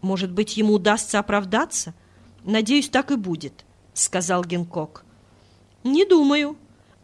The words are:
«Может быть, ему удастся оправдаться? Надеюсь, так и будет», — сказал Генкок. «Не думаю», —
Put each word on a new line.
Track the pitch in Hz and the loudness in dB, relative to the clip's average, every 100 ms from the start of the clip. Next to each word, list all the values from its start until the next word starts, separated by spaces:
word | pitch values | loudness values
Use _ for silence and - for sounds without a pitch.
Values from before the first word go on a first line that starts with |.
«Может | 190 190 185 | -4 -4 -4
быть, | 180 214 - | -2 -4 0
ему | 214 208 | 2 4
удастся | 190 214 - 208 | 2 0 0 -4
оправдаться? | 202 202 190 220 320 - - - _ _ - - - | 0 -2 0 -2 -2 -4 -8 -14 _ _ -20 -18 -2
Надеюсь, | 214 214 285 285 | -2 2 0 2
так | 254 269 | -2 0
и | 277 | -2
будет», — | 185 165 143 - - _ _ | -2 -6 -8 -16 -20 _ _
сказал | - - 190 180 180 180 | -6 -2 -2 0 -2 -2
Генкок. | 175 170 170 156 - _ _ _ _ _ _ _ _ | -4 -4 -8 -10 -12 _ _ _ _ _ _ _ _
«Не | 247 285 392 | 0 2 6
думаю», — | 359 277 285 294 302 _ _ _ _ | 6 6 2 0 -6 _ _ _ _